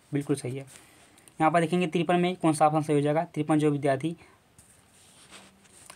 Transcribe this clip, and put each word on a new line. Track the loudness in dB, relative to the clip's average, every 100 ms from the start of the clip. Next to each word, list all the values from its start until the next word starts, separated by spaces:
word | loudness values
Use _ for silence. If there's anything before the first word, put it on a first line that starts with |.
| -6
बिल्कुल | -6 -2 -4
सही | -4 -10
है। |
यहाँ | -14 -20 -20 -20 -20 _ -20 0 2
पर | 2
देखेंगे | 2 0 0
तिरपन | -2 0 2
में | 0 0
कौन | 0
सा | 2 2
ऑप्शन | 2
सही | 0 0
हो |
जाएगा। | 2 -2 -4
तिरपन | -6 -2 2
जो | 2
विद्यार्थी | 0 -2 -2 -4 -8 -18 _ _ _ _ _ _ _ -20 -20 -20 -20 -20 _ _ -20 -20